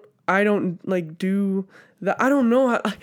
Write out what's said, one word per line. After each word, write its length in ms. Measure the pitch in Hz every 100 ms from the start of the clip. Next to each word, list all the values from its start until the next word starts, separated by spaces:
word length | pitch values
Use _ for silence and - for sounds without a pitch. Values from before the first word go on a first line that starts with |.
| - _ -
I 160 | 185
don't, 340 | 208 208 185 170 -
like, 300 | 185 160 165
do 480 | 190 196 196 196 190 - - _
that. 200 | 185 -
I 60 | 254
don't 200 | 285 240
know 200 | 247 262
how, 140 | 233 - -